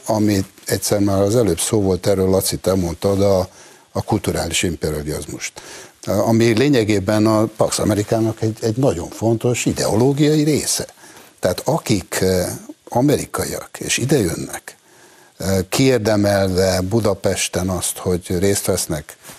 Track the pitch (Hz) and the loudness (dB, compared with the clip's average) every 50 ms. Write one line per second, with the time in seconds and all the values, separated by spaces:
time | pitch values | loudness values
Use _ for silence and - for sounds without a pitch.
0 | - - 113 107 107 104 101 95 95 - - - - - 113 98 - - 110 101 | -2 -2 0 2 2 2 2 2 0 -4 -10 -14 -6 -4 -4 -2 0 0 0 2
1 | 101 101 98 95 101 101 110 127 113 95 82 - - - 117 107 98 95 92 85 | 2 2 2 2 2 2 4 2 2 2 0 0 -2 0 0 2 2 2 0 0
2 | - 104 98 95 95 95 92 95 - - 87 76 - 90 95 95 90 85 82 - | 0 0 2 2 2 2 2 2 2 0 -4 -2 0 0 0 2 0 -2 -4 -2
3 | - 98 101 95 101 101 98 92 92 - - - - - - - _ _ - - | 0 0 2 2 2 4 4 2 0 -2 -8 -20 -20 -20 -20 -20 _ _ -8 -6
4 | - - 117 98 - 95 80 82 82 82 80 - - 92 80 - - 80 76 76 | -2 -2 -2 -2 0 -2 -2 -2 -4 -2 -2 -2 -2 -2 -2 -2 -4 -4 -4 -4
5 | 73 76 71 71 71 - - 62 - - - - - - - - - - _ - | -6 -6 -6 -8 -8 -10 -12 -12 -12 -12 -14 -16 -20 -20 -20 -20 -20 -20 _ -14
6 | - - 92 104 104 113 113 113 113 120 110 110 135 147 143 117 107 101 107 98 | -6 -2 0 0 2 4 4 4 4 4 4 4 4 4 4 4 4 2 0 0
7 | 95 104 107 107 107 110 110 107 110 107 - - 110 - - - - 107 107 101 | 2 2 2 4 4 4 4 2 2 0 0 -2 -2 0 0 -2 0 0 0 0
8 | 104 - 117 113 113 113 107 - 113 110 107 - - 113 107 127 139 127 - 85 | 0 0 0 0 0 -2 -2 -2 -4 -4 -4 -2 -4 -2 0 2 0 0 0 -2
9 | 82 - - - 107 113 117 113 - 123 120 - - 131 - - - - - 110 | -6 -10 -6 -2 0 0 0 2 0 -2 -2 0 -2 -2 -2 -2 -2 -2 2 2
10 | 123 139 139 143 151 147 156 156 147 156 147 107 - - - - - - - - | 2 2 4 2 2 4 4 2 2 2 0 0 -2 -2 -4 -4 -6 -8 -12 -20
11 | - - - - - - _ - - 92 90 - - - 151 160 - - 113 92 | -20 -20 -20 -20 -20 -20 _ -4 -2 -2 -2 -2 -2 -2 -2 -2 0 0 -2 -2
12 | 80 - - - 92 92 92 90 90 - - - - - - _ _ - - 120 | -2 -4 -4 -2 0 0 2 0 0 -2 -6 -10 -14 -18 -20 _ _ -4 -2 2
13 | 135 147 123 85 - - - 95 90 87 90 - - - - - - - - - | 2 2 2 0 -2 -6 -6 -6 -6 -6 -6 -10 -10 -12 -14 -10 -6 -4 -4 -2
14 | 117 139 156 135 98 80 71 - 67 - - - - - - _ _ _ - - | 0 2 2 2 2 0 -2 -4 -8 -10 -12 -14 -16 -18 -20 _ _ _ -20 -20
15 | - - - - - _ _ - - 92 95 95 90 - - - 135 131 127 117 | -20 -20 -20 -20 -20 _ _ -8 -4 -2 0 0 -2 -2 0 2 4 4 4 2
16 | 104 110 107 104 101 101 101 98 98 95 92 90 95 95 92 92 92 92 110 117 | 2 2 2 2 2 2 2 2 2 2 2 2 2 2 2 0 -2 0 0 0
17 | 104 107 95 - - 101 90 - - - - 95 90 95 92 87 - - - - | 0 0 -2 0 -2 -2 -2 -2 -4 -4 -4 -4 -4 -2 -4 -4 -4 -6 -8 -6
18 | - 95 90 85 - - 95 87 95 101 101 - - - 95 90 - - 85 73 | -2 -2 -2 -2 -2 -4 -2 0 0 0 0 0 -2 -2 -2 -2 -2 -4 -6 -8
19 | - - - _ - - - | -8 -12 -20 _ -20 -20 -20